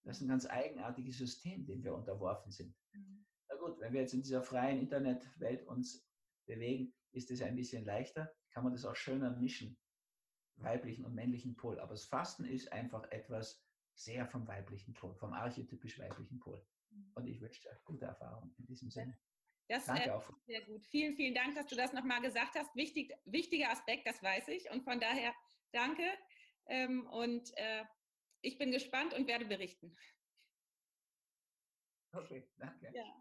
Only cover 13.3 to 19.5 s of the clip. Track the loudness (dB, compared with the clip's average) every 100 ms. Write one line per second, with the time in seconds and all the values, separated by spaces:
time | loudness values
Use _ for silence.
13.3 | -4 -4 -10 _ _ _ -14 -6 -4 -2
14.3 | -4 -4 -6 -8 -10 -10 -10 -10 -8 -6
15.3 | -2 -2 -4 -6 -8 -10 -8 -8 -8 -8
16.3 | -10 -10 -12 -14 _ _ -18 -12 -8 -6
17.3 | -6 -8 -12 -14 -14 -10 -6 -6 -6 -10
18.3 | -10 -12 -14 -12 -10 -8 -6 -6 -8 _
19.3 | _ _